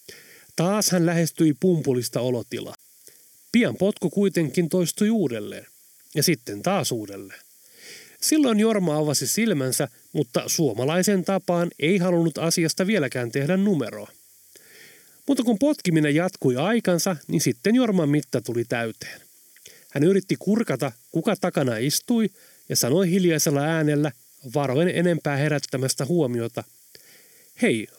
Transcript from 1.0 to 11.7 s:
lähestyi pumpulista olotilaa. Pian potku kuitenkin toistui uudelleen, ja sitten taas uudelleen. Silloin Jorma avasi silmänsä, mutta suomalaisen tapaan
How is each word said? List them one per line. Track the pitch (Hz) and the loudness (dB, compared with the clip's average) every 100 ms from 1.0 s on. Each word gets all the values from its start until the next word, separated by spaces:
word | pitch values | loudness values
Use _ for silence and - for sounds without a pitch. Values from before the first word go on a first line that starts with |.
| 165 | 2
lähestyi | 170 160 - 160 143 | 2 0 2 0 2
pumpulista | 190 165 139 123 117 127 | 2 2 0 -2 -2 -4
olotilaa. | 127 120 - 110 - - - _ - - - _ _ | -2 -2 -4 -10 -10 -14 -20 _ -20 -20 -20 _ _
Pian | 233 185 110 | 0 0 0
potku | 196 - 175 | -2 -2 -4
kuitenkin | 196 196 175 151 180 170 | 0 0 0 -2 0 0
toistui | 185 165 - 208 | 0 -2 0 0
uudelleen, | 226 143 113 104 107 - _ _ _ _ | 2 -2 -4 -8 -12 -16 _ _ _ _
ja | 156 | 0
sitten | 143 156 - 101 | 0 0 -4 -6
taas | 135 196 127 | -2 -2 -2
uudelleen. | 117 104 98 98 - - _ _ - - - - - | -4 -6 -12 -16 -20 -20 _ _ -20 -20 -20 -20 -8
Silloin | - 311 269 214 | 0 2 4 4
Jorma | 220 214 170 151 | 2 2 2 0
avasi | 151 135 131 | 0 0 -2
silmänsä, | - 226 151 131 123 135 - _ | 0 0 0 0 -2 -4 -6 _
mutta | 156 139 - - | -4 -2 -2 -2
suomalaisen | - 147 107 135 175 185 196 | 0 0 0 0 0 2 0
tapaan | 170 190 - 175 170 | 0 -2 0 0 -2